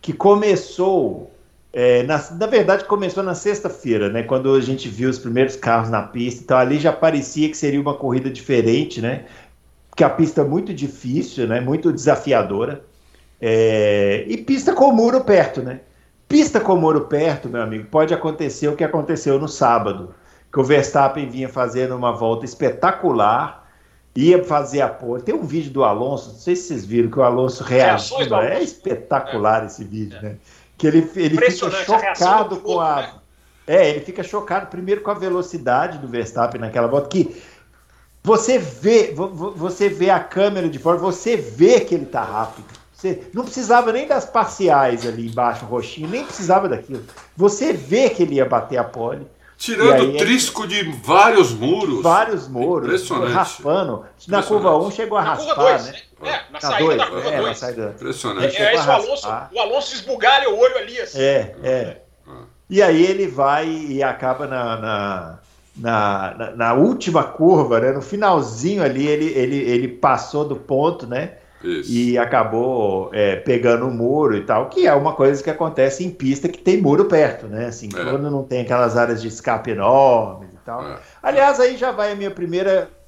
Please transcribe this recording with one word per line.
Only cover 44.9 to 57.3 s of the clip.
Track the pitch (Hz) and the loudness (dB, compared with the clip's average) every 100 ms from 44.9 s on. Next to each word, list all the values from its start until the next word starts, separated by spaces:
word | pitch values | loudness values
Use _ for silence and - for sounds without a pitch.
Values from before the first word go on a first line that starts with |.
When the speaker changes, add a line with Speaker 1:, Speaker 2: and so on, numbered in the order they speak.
| 120 117 | 0 -4
Speaker 1:
ali | 113 117 | -6 -8
embaixo, | 113 120 113 | -2 -2 -2
roxinho, | 113 120 107 - 156 | -6 -6 -6 -10 -8
nem | 233 | -8
precisava | 285 - 175 190 196 | -8 -10 2 2 2
daquilo. | 117 - 131 - - - - | -6 -8 -14 -14 -20 -20 2
Você | 196 202 311 | 2 2 -2
vê | 165 131 208 262 | -4 -2 2 2
que | - | 2
ele | 165 139 | 0 2
ia | |
bater | 127 123 - 127 | 2 0 -2 -4
a | |
pole. | 117 123 117 147 - _ _ _ | -4 -6 -8 -8 -14 _ _ _
Speaker 3:
Tirando | - 208 226 | -8 2 4
Speaker 1:
E | |
aí | 131 131 | 6 4
Speaker 3:
o | 147 | 0
trisco | 196 254 - - 196 | 2 2 0 -4 -6
de | 208 170 131 | -4 -6 -8
vários | 113 175 214 220 135 | 2 6 6 6 4
muros. | 113 127 196 202 - | 2 0 0 0 0
Speaker 1:
Vários | 165 180 226 196 131 | 4 4 2 -2 -6
muros. | 127 139 175 123 | -4 -2 -2 0
Speaker 3:
Impressionante. | 185 - 151 123 | -2 -2 -2 0
Speaker 1:
Raspando. | 123 180 - 139 175 175 | 0 0 -4 -2 -2 -2
Na | 107 - _ - 196 | -6 -12 _ -4 -2
Speaker 3:
Impressionante. | - | 0
Speaker 1:
curva | 208 185 156 | 2 4 2
um | 196 | 0
chegou | 202 220 208 | -6 -4 -2
a | |
Speaker 2:
Na | 160 143 | -2 -2
curva | 294 | -4
Speaker 1:
raspar, | 311 | 2
Speaker 2:
dois, | 262 - 113 | 4 4 -2
Speaker 1:
né? | |
Speaker 2:
né? | - - _ - | -14 -20 _ -8
É, | |
na | 202 - | -8 -10
Speaker 1:
Na | 147 | -8
Speaker 2:
saída | 147 131 | -4 0
Speaker 1:
dois, | 160 - | 2 2
Speaker 2:
da | - | 0
curva | - | -4
Speaker 1:
é, | - | -4